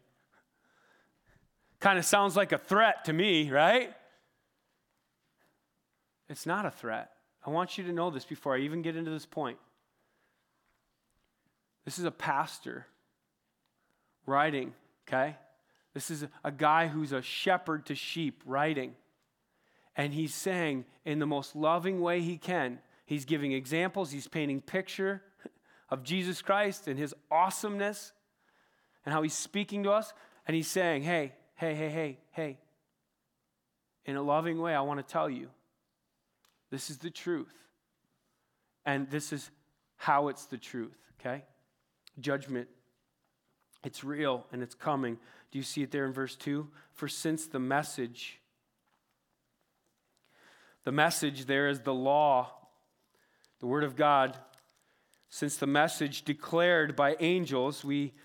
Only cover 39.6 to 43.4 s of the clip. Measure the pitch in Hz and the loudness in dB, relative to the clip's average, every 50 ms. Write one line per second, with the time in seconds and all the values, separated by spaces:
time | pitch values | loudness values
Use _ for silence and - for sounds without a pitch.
39.6 | _ _ _ _ _ _ _ - - 160 143 143 147 143 127 - - - 131 117 | _ _ _ _ _ _ _ -6 0 2 4 4 4 0 -4 -8 -12 -12 -14 -14
40.6 | - - - 123 110 110 - _ _ _ _ _ - 127 127 143 139 _ _ _ | -12 -10 -8 -8 -8 -8 -12 _ _ _ _ _ -8 -8 -8 -8 -12 _ _ _
41.6 | _ _ _ _ _ _ _ _ _ - _ 139 127 143 139 135 139 139 131 120 | _ _ _ _ _ _ _ _ _ -20 _ -8 -4 -2 -2 -2 -2 -4 -6 -6
42.6 | 120 - _ _ _ _ _ _ _ _ _ _ _ _ _ _ | -6 -8 _ _ _ _ _ _ _ _ _ _ _ _ _ _